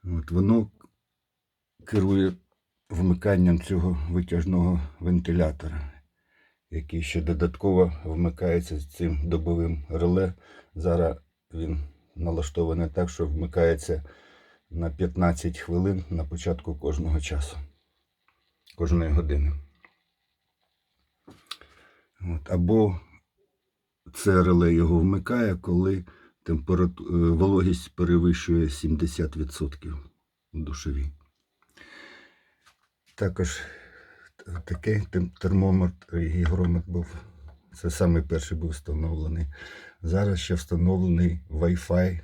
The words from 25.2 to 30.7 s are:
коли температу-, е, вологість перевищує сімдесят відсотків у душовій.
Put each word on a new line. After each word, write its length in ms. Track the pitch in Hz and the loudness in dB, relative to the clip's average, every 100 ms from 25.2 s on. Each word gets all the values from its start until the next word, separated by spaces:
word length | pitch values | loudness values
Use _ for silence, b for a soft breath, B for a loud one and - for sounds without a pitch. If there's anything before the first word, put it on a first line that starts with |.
| 92 123 110 90 | -2 0 0 -2
коли 480 | - 87 95 95 87 B B B | 0 0 2 -2 -6 B B B
температу-, 680 | - 78 73 90 90 90 - | -4 -4 0 2 2 -2 -2
е, 220 | 85 85 | 2 4
вологість 680 | 82 95 98 90 87 - - | 4 4 4 2 0 -6 -2
перевищує 760 | 87 87 87 87 - 85 80 | 4 4 4 2 2 2 2
сімдесят 680 | 71 80 76 82 - 78 78 | -2 -2 0 -2 -2 -4 -4
відсотків 720 | 71 - 73 - 82 73 69 _ _ _ _ | -8 -6 -8 -8 -12 -12 -14 _ _ _ _
у 60 | 85 | -10
душовій. 540 | 76 | -8